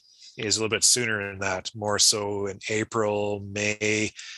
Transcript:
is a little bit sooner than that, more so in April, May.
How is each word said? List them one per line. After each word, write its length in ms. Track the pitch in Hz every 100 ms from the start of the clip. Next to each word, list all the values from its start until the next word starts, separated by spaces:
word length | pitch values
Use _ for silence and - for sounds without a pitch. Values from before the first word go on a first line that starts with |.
| _ - - -
is 200 | 110 98
a 20 |
little 160 | 110 107
bit 80 |
sooner 460 | - 127 117 107 101
than 100 | 98
that, 300 | 98 92 - 113
more 240 | 104 101
so 480 | - 113 101 101 101
in 120 | 98 -
April, 760 | 110 107 117 107 104 104 104 98
May. 600 | 101 104 107 107 107 107 - -